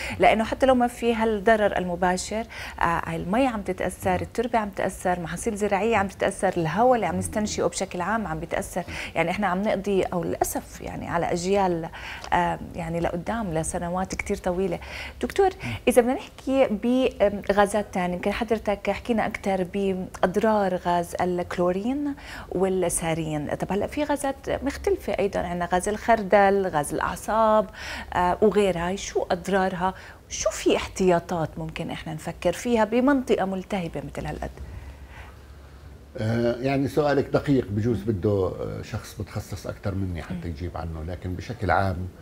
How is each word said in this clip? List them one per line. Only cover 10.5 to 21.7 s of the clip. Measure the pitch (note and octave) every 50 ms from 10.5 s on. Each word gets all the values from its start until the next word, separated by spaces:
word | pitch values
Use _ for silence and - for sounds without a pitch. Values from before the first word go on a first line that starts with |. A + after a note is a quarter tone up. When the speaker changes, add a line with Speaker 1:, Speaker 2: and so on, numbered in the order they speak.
| - C#4 - - - -
Speaker 1:
يعني، | - - - - -
على | - D#3+ E3+ E3 -
أجيال، | - F3 E3+ F#3 G3 G3+ G3 F#3 F3 E3 E3 E3 - - - - - - - - -
آه، | F3+ F3 E3+ E3 D#3+ - - -
يعني، | - E3 E3 E3 E3+
لقدام | E3+ - - F3 E3 - G#3+ A#3 A3 F#3 D#3
لسنوات | D#3+ D#3+ - - F3 F3 E3+ F3 F#3 F#3+ F#3+ -
كتير | - - - G3+
طويلة. | F#3+ - F#3+ F3 F3+ F#3+ F#3 E3+ E3 - - - - - - - -
دكتور، | - A#3+ - - G4 F#4 F#4 - -
Speaker 2:
مم. | A#2+ A2 - -
Speaker 1:
إذا | B3+ - B3+
بدنا | A3+ A#3+ C4+
نحكي | - - - - - - C4+ C4 C4+ C4 - G#3+ G3 - A#3+ B3 C4 C4 - - - G3+ G3+ G#3 G3+ F#3 -
بغازات | G3 G3+ G3+ G3 - G#3 G#3 - -
تانية، | G3 F3+ F3+ F3+
يمكن | F3+ - G3+
حضرتك | G3+ - A#3+ G#3+ A#3 G#3 - - G3+ G3+ - G3+
حكينا | G3 G3 - - A#3+ G#3+ -
أكتر | - - - - G3+ F#3+ F#3 F#3 F3 F#3
بأضرار | G3+ G3 G3 F#3+ F#3 F#3 - - - - F3+ F3 G#3+ G#3+ A3 G#3+ G#3 G3+ F#3 F#3
غاز | F3 - F3+ F3 F3 E3+ E3+ - -
الكلورين | F3 F3+ F3+ F3 F3 - - - F3 F3+